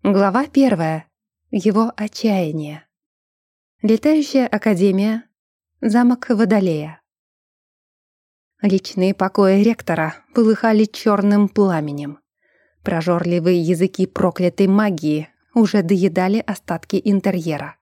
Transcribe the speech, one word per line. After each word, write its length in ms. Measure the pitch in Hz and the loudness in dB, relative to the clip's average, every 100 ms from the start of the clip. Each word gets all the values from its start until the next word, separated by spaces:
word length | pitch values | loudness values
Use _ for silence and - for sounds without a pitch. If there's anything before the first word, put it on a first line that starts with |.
Глава 440 | 196 196 196 220 285 | 2 2 2 0 0
первая. 640 | 277 269 185 160 160 - _ _ _ _ | 2 2 2 -2 -6 -12 _ _ _ _
Его 420 | 220 190 202 226 | -2 0 0 -2
отчаяние. 920 | - 214 - 226 196 160 160 147 151 _ _ _ _ _ _ _ _ _ _ | -4 -10 -4 -2 0 -2 -6 -10 -14 _ _ _ _ _ _ _ _ _ _
Летающая 640 | 214 220 302 311 285 269 247 | 0 2 2 2 2 0 0
академия. 800 | 208 226 180 196 190 208 226 - _ _ _ _ _ | -2 0 2 2 2 -2 -4 -10 _ _ _ _ _
Замок 480 | 220 226 247 247 - | 0 2 2 2 -2
Водолея. 720 | 214 220 208 185 156 151 156 _ _ _ _ _ _ _ _ _ _ _ _ _ _ _ _ | 0 2 2 0 -4 -8 -16 _ _ _ _ _ _ _ _ _ _ _ _ _ _ _ _
Личные 500 | 208 190 - - 185 | 0 0 -2 -2 -2
покои 500 | 196 190 - 190 196 | 0 -2 2 2 4
ректора 640 | 214 226 - 165 160 - _ | 2 0 -4 -2 -4 -8 _
полыхали 520 | - 220 208 226 214 220 | 0 2 2 2 2 0
черным 600 | - 220 202 202 208 202 | 0 -2 2 2 2 2
пламенем. 720 | - 196 165 151 143 143 147 _ _ _ _ _ _ | 2 0 0 -4 -8 -12 -14 _ _ _ _ _ _
Прожорливые 760 | - 170 160 170 175 175 165 175 | -6 -4 -2 -2 0 0 0 0
языки 460 | 160 170 185 - 185 | 0 0 -2 -2 -4
проклятой 600 | - 185 170 180 - 196 | 0 -2 0 -4 0 2
магии 600 | 196 214 165 151 151 156 _ _ | 2 0 -2 -4 -4 -8 _ _
уже 300 | 233 208 208 | 0 2 0
доедали 560 | 165 196 185 170 185 220 | 0 0 0 0 -2 -2
остатки 600 | - 190 - 165 - 196 | -4 -10 -8 -10 -4 -4
интерьера. 720 | 208 196 196 151 160 147 147 - | 0 0 -2 -4 -6 -8 -10 -18